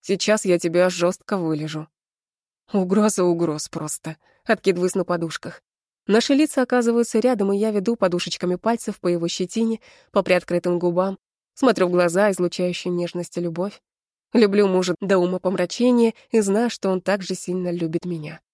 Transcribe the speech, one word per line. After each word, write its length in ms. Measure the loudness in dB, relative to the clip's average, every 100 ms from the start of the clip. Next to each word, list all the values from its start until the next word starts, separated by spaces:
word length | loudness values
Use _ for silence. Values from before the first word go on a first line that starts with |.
"Сейчас 420 | -4 -2 0 0
я 140 | 2 0
тебя 320 | 2 2 2
жестко 460 | 2 -2 -2 -6 -4
вылежу". 520 | -2 -4 -6 -10 -12 _ _ _ _ _ _ _ _
Угроза 520 | -2 0 2 2 2
угроз 440 | 2 2 0 -4 -8
просто. 480 | -10 -8 -8 -10 -14 _ _
Откидываюсь 500 | -2 0 0 0 -2
на 100 | -2
подушках. 580 | -2 -4 -4 -8 -14 -16 _ _ _ _ 0
Наши 280 | 2 4
лица 280 | 2 2 0
оказываются 560 | 0 0 2 0 0 0
рядом, 340 | 0 0 0
и 60 | 0
я 120 | 0
веду 240 | 0 -2 0
подушечками 580 | 0 0 -4 -4 -4 -2
пальцев 440 | -2 -2 -6 -4
по 80 | -2
его 180 | -2 -2
щетине, 520 | -4 -4 -2 -2 -4 -10 -20 _
по 100 | -2
приоткрытым 560 | 2 0 2 -2 0 0
губам. 400 | 0 0 -2 -6 _ _ _
Смотрю 340 | 0 2 4 2
в 20 |
глаза, 400 | 4 2 4 2
излучающие 600 | 2 -2 0 -4 -2 -4
нежность 440 | -4 -4 -6 -8 -6
и 40 |
любовь. 420 | -6 -4 -6 -8 _ _ _ _ _
Люблю 360 | 4 4 4 4
мужа 260 | 2 0 -2
до 180 | 2 2
умопомрачения 960 | 2 -2 -4 -2 -4 2 4 4 2 0 _
и 100 | 0
знаю, 300 | 2 0 0
что 200 | -2 -2
он 100 | -2
так 220 | -2 -2
же 120 | -4
сильно 380 | -8 -6 -4 -4
любит 320 | -4 -4 -4
меня. 360 | -4 -8 -10 -16 _